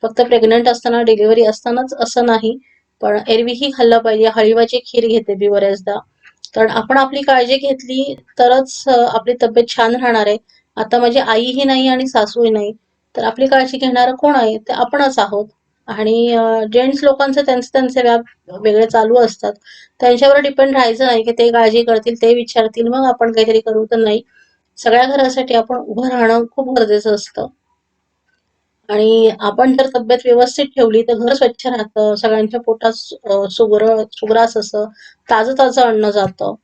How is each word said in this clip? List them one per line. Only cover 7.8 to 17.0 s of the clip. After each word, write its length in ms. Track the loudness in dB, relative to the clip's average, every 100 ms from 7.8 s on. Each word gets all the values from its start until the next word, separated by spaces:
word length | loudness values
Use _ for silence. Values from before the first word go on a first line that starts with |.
| -6 -6 -6 -8 _ 0
तरच, 460 | 2 4 0 -6 0
अ, 180 | 2
आपली 300 | 2 0 -4 -2
तब्येत 220 | 0 0 0
छान 280 | 0 -2 0
राहणार 300 | 0 0 0
आहे. 100 | -2 _ _ _ -10
आता 220 | -2 0
माझी 200 | 2 0
आईही 460 | 0 -2 -2 -2
नाही 240 | 0 0 0
आणि 180 | 0 -2
सासूही 440 | -2 -2 0 0
नाही, 220 | 0 -4 -10 _ _ _ -6
तर 80 |
आपली 220 | -6 -2 2
काळजी 320 | 2 0 -4
घेणारं 360 | -2 0 0
कोण 200 | 0 0
आहे? 240 | 2 0 -2
ते 140 | -6
आपणच 460 | -4 -2 0 -2 0
आहोत. 280 | -2 -2 -8 _ _ _ -14
आणि, 460 | -6 -2 0 0
अ, 320 | 0 0 -2 0
जेंट्स 320 | 0 0 0